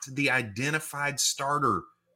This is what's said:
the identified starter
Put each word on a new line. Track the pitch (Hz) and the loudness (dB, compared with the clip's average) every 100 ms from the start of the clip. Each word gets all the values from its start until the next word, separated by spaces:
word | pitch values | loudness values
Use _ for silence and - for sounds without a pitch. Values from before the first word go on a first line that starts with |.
| 139 | -8
the | 135 139 | -2 2
identified | 127 117 101 139 156 - 143 143 135 | 2 0 -2 0 0 -4 -4 -4 0
starter | - - 139 147 135 90 - _ _ | 0 0 0 2 4 2 -2 _ _